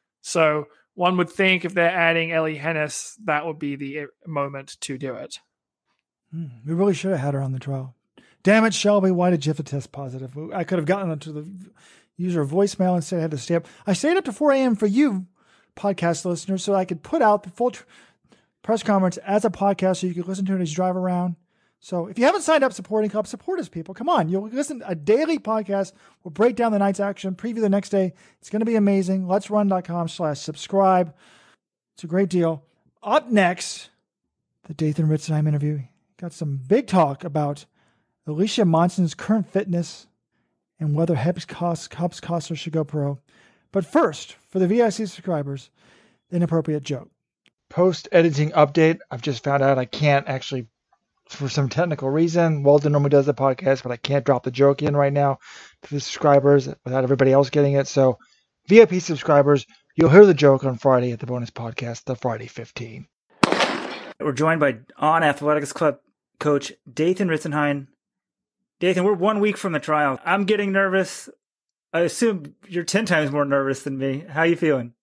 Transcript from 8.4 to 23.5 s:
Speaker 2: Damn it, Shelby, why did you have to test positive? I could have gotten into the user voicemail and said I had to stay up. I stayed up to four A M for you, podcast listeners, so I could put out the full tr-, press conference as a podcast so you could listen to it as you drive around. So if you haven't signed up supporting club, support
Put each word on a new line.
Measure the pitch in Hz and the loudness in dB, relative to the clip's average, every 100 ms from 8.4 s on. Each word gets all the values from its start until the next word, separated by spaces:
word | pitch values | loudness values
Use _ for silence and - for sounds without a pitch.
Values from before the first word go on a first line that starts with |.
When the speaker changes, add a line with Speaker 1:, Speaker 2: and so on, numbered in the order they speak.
Speaker 2:
Damn | - 220 220 | 2 4 4
it, | - | 2
Shelby, | 202 208 190 | 2 2 2
why | 180 180 | 2 2
did | 175 | 2
you | 139 | 0
have | 151 | -4
to | |
test | 143 139 123 | -6 -8 -8
positive? | - 135 127 131 135 160 | -12 -12 -12 -14 -12 -10
I | 190 | -6
could | 170 180 | -4 -2
have | 151 | 0
gotten | 196 190 | -2 -2
into | 156 156 | -6 -10
the | 151 156 190 190 _ _ _ _ - | -12 -14 -16 -20 _ _ _ _ -8
user | 180 170 143 | -4 -2 0
voicemail | 165 202 - 185 | 0 0 2 0
and | 180 | 0
said | - 180 | -2 -4
I | |
had | 160 | -4
to | 147 | -6
stay | - 170 | -4 -4
up. | - - - | -4 -8 -4
I | |
stayed | 180 294 359 | -2 0 0
up | 277 | -2
to | |
four | 202 294 | 0 2
A | 269 | 2
M | 262 214 | 2 0
for | 214 | 0
you, | 214 294 196 185 _ _ _ _ - | 2 2 0 -6 _ _ _ _ -6
podcast | 202 190 170 156 185 | -4 -2 -2 -2 -4
listeners, | 170 - 190 | -6 -4 -4
so | 190 196 | 0 0
I | 185 | -2
could | 165 | -6
put | - 320 | -4 0
out | 226 208 | 2 2
the | 190 | -2
full | - 240 | -4 -4
tr-, | - - _ _ _ _ _ _ _ | -4 -14 _ _ _ _ _ _ _
press | - 220 | -4 -2
conference | - 196 185 - | 0 2 0 -2
as | 196 202 220 | -2 0 0
a | |
podcast | - 196 196 185 180 | 0 0 0 0 0
so | 185 | -4
you | |
could | 175 175 | -6 -8
listen | 190 190 | -6 -4
to | 190 | -2
it | |
as | 170 | -2
you | 156 | -2
drive | 185 180 | -2 -2
around. | 185 180 180 170 _ _ _ _ | -2 -2 -2 -6 _ _ _ _
So | - 180 175 | -8 -8 -6
if | 202 | 0
you | |
haven't | 254 381 | 2 2
signed | 320 320 | 2 2
up | 262 | 2
supporting | - 185 214 214 | -2 -4 -2 -2
club, | 208 208 | -2 -6
support | 208 - | -8 -8